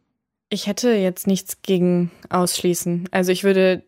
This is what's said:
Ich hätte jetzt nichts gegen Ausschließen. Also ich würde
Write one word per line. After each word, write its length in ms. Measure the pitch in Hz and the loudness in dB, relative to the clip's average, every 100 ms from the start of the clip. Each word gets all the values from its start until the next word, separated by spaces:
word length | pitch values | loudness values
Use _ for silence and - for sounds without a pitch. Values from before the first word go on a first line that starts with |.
| _ _ _ _ _ | _ _ _ _ _
Ich 180 | 202 202 | -8 -6
hätte 260 | 202 247 | -2 0
jetzt 320 | 220 185 180 - | 2 0 -2 0
nichts 360 | 190 - - | 0 -2 -12
gegen 500 | - 190 180 175 175 - - | -2 2 2 2 0 -6 -4
Ausschließen. 800 | 185 180 - 180 170 180 175 180 | 0 0 0 -2 -2 -2 -4 -2
Also 200 | 190 185 | -2 0
ich 120 | 180 | 0
würde 400 | 196 190 185 185 | 2 4 2 0